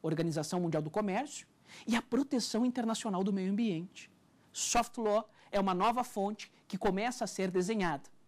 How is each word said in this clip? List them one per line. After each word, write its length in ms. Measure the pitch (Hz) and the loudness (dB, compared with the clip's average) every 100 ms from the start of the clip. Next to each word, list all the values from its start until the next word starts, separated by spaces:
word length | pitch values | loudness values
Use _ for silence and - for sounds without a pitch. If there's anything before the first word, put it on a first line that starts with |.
Organização 600 | 160 156 165 160 151 180 | -2 0 0 0 -2 0
Mundial 200 | 175 156 | 2 0
do 80 | 156 | 0
Comércio, 580 | 214 208 196 294 - - _ - - - | -2 0 0 -4 -8 -16 _ -20 -10 -2
e 80 | 226 | -2
a 60 | |
proteção 640 | - 240 277 254 - 214 247 | 0 0 0 0 0 0 0
internacional 580 | 247 226 220 226 185 | 0 -2 -2 -2 0
do 100 | 196 | 0
meio 180 | 196 185 | 0 0
ambiente. 600 | 202 226 165 185 - - _ _ _ _ | 0 0 -2 -6 -14 -20 _ _ _ _
Soft 460 | - - 240 233 - | -6 0 0 0 0
law 300 | 214 208 220 - - | 2 2 0 -12 -4
é 80 | 202 | 0
uma 140 | 190 | 2
nova 300 | 180 214 240 | 4 4 2
fonte 480 | 240 214 196 214 - _ - | -2 -2 -2 -4 -12 _ -8
que 100 | 190 | 0
começa 460 | 208 190 233 - | 2 2 0 -2
a 40 | 208 | -4
ser 220 | - 190 | -2 0
desenhada, 540 | 185 185 226 175 139 - - | 2 0 2 2 0 -6 -20